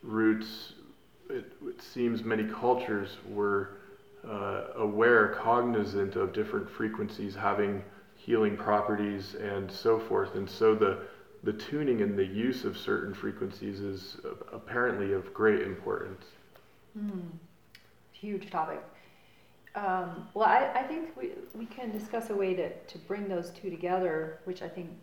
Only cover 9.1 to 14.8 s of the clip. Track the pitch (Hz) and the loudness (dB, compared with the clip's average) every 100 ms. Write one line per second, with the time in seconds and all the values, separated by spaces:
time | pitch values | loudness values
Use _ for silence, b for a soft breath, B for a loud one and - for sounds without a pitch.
9.1 | 101 95 - 104 101 95 - 113 113 110 | -2 -8 -8 -4 -4 -6 0 4 4 4
10.1 | 98 95 95 98 - 110 107 101 95 B | 0 0 -2 -6 4 6 8 4 2 B
11.1 | B B - 110 107 - 147 147 117 104 | B B -6 -4 -4 -4 -2 2 2 2
12.1 | 98 95 101 123 127 - - - 104 101 | 2 0 2 0 0 -4 -4 -2 -2 -2
13.1 | 98 107 98 101 - 104 98 101 95 - | -6 -6 -4 -6 -6 -8 -6 -6 -6 -10
14.1 | - - - - - - 123 | -12 -10 -10 -12 -14 -4 0